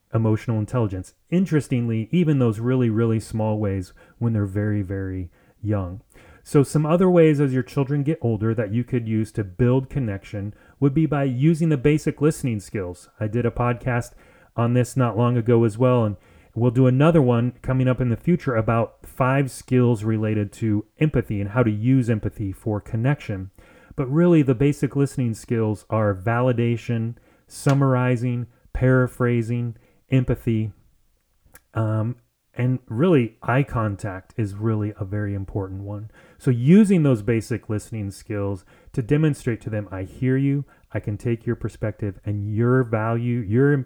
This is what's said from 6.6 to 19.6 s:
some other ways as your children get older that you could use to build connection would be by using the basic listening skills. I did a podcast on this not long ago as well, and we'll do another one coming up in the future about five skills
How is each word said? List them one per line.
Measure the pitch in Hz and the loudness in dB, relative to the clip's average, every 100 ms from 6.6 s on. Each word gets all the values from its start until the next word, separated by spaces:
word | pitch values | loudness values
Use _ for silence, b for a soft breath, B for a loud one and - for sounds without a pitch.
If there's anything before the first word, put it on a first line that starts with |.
some | 135 156 151 | 2 2 2
other | 170 185 | 2 4
ways | 175 160 147 | 6 6 4
as | 143 | 2
your | 127 | 0
children | 120 - 131 147 | -2 -4 -2 -2
get | 139 160 | -2 -2
older | 120 107 110 113 | -2 0 0 -2
that | 107 | -2
you | 110 | -4
could | 123 127 113 | -2 -4 -2
use | 110 110 | -2 -2
to | - | -4
build | 101 90 123 131 131 | -6 0 2 2 0
connection | 139 120 98 - 104 101 b b - | -4 -4 -6 -10 -10 -10 b b -2
would | 143 | 0
be | 139 156 | 2 0
by | 143 139 | 0 -2
using | 123 151 165 165 | 2 2 2 2
the | 147 | 2
basic | 147 151 156 - | 2 2 0 0
listening | 147 156 135 110 | 0 0 -2 -4
skills. | - 110 90 87 - - | -6 -8 -8 -10 -16 -8
I | 107 | -4
did | 113 117 | -2 -2
a | |
podcast | 113 123 117 131 123 120 b b b b - | 0 -2 -2 -2 -4 -4 b b b b -2
on | 117 | 0
this | 123 117 - | 2 0 0
not | 123 101 | 0 2
long | 120 123 | 2 2
ago | 113 117 | 2 4
as | 117 107 | 2 2
well, | 127 123 | 2 2
and | 110 104 b b b - | 0 -4 b b b -2
we'll | 120 | 0
do | 120 127 | 4 4
another | 127 151 170 | 4 4 4
one | 127 117 123 - | 4 2 0 -4
coming | - 131 127 | -4 0 0
up | 123 | 0
in | 127 | 0
the | 113 | -2
future | - 175 - 113 | 0 0 0 0
about | 110 117 113 - - | 0 0 -2 -6 -12
five | - 127 135 139 | -2 0 2 -2
skills | - | -6